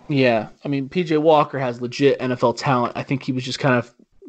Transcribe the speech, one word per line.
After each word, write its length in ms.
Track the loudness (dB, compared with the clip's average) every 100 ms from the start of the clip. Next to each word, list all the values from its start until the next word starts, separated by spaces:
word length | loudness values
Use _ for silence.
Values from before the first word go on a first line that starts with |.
| -4
Yeah. 400 | 2 2 2 -2 -10
I 40 | -6
mean, 200 | -6 -4
P 160 | -4
J 140 | 0 2
Walker 400 | 4 4 4 -2
has 240 | -6 -6
legit 340 | -8 0 2 2
N 140 | -2
F 100 | 0
L 120 | 0
talent. 400 | 0 0 0 0 -4
I 60 |
think 200 | -6 -6
he 100 | -4
was 120 | -6
just 140 | -6 -2
kind 160 | 0
of 200 | 0 -2 _ _ _